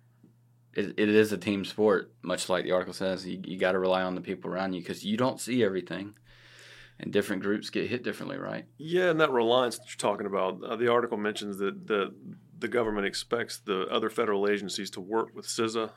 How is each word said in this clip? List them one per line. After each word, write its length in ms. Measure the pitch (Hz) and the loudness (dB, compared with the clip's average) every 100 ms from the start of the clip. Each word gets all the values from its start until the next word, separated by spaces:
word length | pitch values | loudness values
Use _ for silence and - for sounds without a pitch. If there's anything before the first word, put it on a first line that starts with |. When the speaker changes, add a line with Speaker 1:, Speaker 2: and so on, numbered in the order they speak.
| _ _ - _ _ _ _ | _ _ -20 _ _ _ _
Speaker 1:
it, 200 | - 101 - | -6 -4 2
it 100 | 107 | 6
is 240 | 107 107 | 6 6
a 60 | 101 | 4
team 260 | 101 101 | 0 -2
sport, 480 | 92 - 107 92 - _ | -2 2 4 4 0 _
much 260 | 87 90 - | -4 -4 0
like 160 | 90 | 0
the 80 | - | 2
article 220 | 90 92 | 0 0
says. 320 | 90 95 90 90 | -4 -2 -2 -6
You, 140 | 92 | -10
you 140 | 95 92 | -8 0
gotta 200 | 95 95 | 2 2
rely 240 | 92 92 | 2 2
on 120 | 92 | 0
the 60 | 92 | -2
people 300 | 87 92 95 | -4 -6 -6
around 220 | 90 95 | -4 -4
you, 100 | 90 | -4
'cause 220 | 85 90 | -6 -8
you 120 | 95 107 | -4 0
don't 240 | 127 90 | 0 -2
see 220 | - 123 | -2 2
everything, 520 | 104 95 87 87 101 104 - - - - - - - - | 2 0 -4 -6 -8 -14 -20 -20 -20 -20 -20 -20 -20 -12
and 140 | - | -2
different 300 | 98 101 95 | 0 0 0
groups 280 | 98 104 - | 0 0 -2
get 180 | 107 95 | -4 -2
hit 120 | 117 | -2
differently, 360 | 107 - - 92 | -4 -6 -8 -8
right? 260 | 95 104 - - | -6 -8 -10 -14
Speaker 2:
Yeah, 320 | 151 175 185 | -4 2 4
and 100 | 160 | 4
that 100 | 156 | 4
reliance 480 | 127 113 123 123 110 | 4 6 6 4 0
that 80 | - | -10
you're 80 | - 120 | -2 0
talking 160 | 101 101 | 0 0
about, 360 | 98 92 90 | 0 0 -2
uh, 140 | - 113 | -6 0
the 120 | 120 | 2
article 280 | 120 117 107 | 4 2 0
mentions 400 | 104 104 104 95 | -2 -2 -6 -2
that 280 | 98 101 90 | -2 -2 0
the, 280 | 107 95 - - - - - | 0 0 -4 -16 -18 -20 -8
the 100 | 117 | -2
government 380 | 117 110 107 98 | 0 0 0 -2
expects 520 | - - 117 110 - | -4 -4 -2 -2 -6
the 240 | - 95 92 | -2 -2 0
other 200 | 120 110 | 0 0
federal 400 | 113 113 101 101 | 0 0 2 2
agencies 400 | 104 95 - 95 | 2 -2 -6 -8
to 100 | - | -10
work 340 | 92 110 - | -4 -2 -2
with 120 | - 104 | -6 -6
cisa 440 | - 113 113 110 | -2 0 0 -4